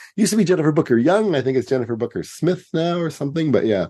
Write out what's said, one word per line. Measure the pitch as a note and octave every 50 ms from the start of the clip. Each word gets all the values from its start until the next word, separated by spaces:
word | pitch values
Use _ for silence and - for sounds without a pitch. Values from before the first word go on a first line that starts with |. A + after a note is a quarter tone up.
| - - _
used | F#3+ A3 -
to | G#3+
be | A3+ G3
Jennifer | D#3+ F#3 E3+ D3+ D#3
Booker | D3+ D#3+ - - B2
Young. | A2+ A#2+ D#3+ F#3 A3 A3 G#3 E3
I | C3+ A#2+
think | C3 C3 C3
it's | A#2+ -
Jennifer | C3+ C3 A#2 A2+ A#2
Booker | A2 A#2 A#2 - - -
Smith | - - - D3+ E3 F3+ F3+ - _ -
now | E3 E3 E3+ F3 F3+
or | E3+ D#3
something. | C#3+ - C#3+ C#3+ C#3 D#3+ D#3+ D3+
But | B2 - -
yeah, | A2+ G#2 F#2+ E2+ -